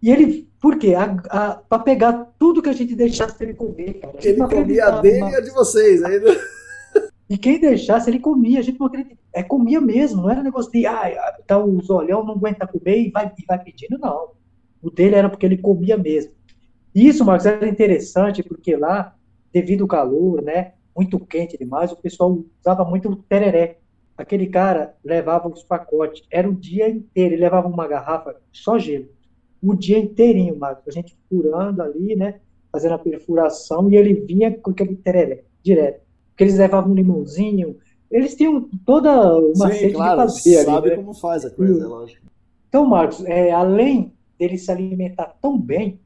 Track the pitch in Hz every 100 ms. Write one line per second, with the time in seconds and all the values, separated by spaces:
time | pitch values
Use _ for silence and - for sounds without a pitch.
0 | 220 277 302 - - _ 294 311 226 175
1 | 208 190 - 196 208 - _ 226 233 269
2 | 233 240 - _ 330 330 294 254 240 220
3 | 233 - 220 - 226 220 466 - - -
4 | - - - 208 254 - 269 - 214 214
5 | 196 220 196 269 226 262 226 214 214 180
6 | 175 196 214 - - - - 855 - -
7 | - _ _ 202 254 311 311 233 - 226
8 | 240 240 302 269 226 262 247 254 262 262
9 | 262 - _ 175 185 277 233 311 269 220
10 | 294 202 180 254 277 254 226 233 214 233
11 | 190 - - - - 202 208 185 - 190
12 | 160 202 214 214 208 208 185 180 175 214
13 | 220 208 208 - - 180 180 - - 269
14 | 294 147 165 _ _ _ _ _ 165 -
15 | 185 202 196 196 190 185 202 180 180 214
16 | 165 156 - _ _ _ _ _ _ 190
17 | 254 302 214 185 196 214 214 202 214 170
18 | - 180 202 202 175 165 - 151 151 196
19 | 190 _ _ _ _ 180 180 196 190 165
20 | 127 139 185 165 143 165 185 _ _ -
21 | 185 190 - 160 170 - 123 135 175 175
22 | 175 - 180 175 165 _ - 185 175 185
23 | 196 196 - 196 202 170 170 165 _ _
24 | _ _ - 202 185 185 190 175 147 _
25 | 143 165 165 170 170 160 _ 170 170 151
26 | 156 156 _ 165 190 185 - 180 220 226
27 | - - 180 160 175 185 180 170 160 147
28 | 135 160 - 127 _ - - 226 175 139
29 | 131 _ _ _ _ _ 190 196 175 208
30 | 208 - 233 202 180 151 139 135 - 151
31 | 170 _ _ 185 156 160 196 196 160 147
32 | 196 214 196 202 _ _ _ 151 160 165
33 | 170 156 - 165 160 151 - 160 196 202
34 | 208 196 - 180 220 214 - 185 190 185
35 | - 180 147 131 _ _ - 175 147 -
36 | _ _ _ _ 202 196 190 196 185 190
37 | 185 170 143 151 214 202 170 135 _ _
38 | _ 233 269 - 311 294 233 185 - 277
39 | 302 277 196 165 156 160 196 208 196 156
40 | 170 170 240 - 170 170 151 147 - 170
41 | 98 - 170 165 131 143 190 175 120 117
42 | 117 - _ _ _ _ _ 262 285 196
43 | 160 165 185 175 175 170 185 202 262 262
44 | - _ _ _ 175 180 - 180 190 185
45 | 180 - 165 _ 277 269 123 151 202 185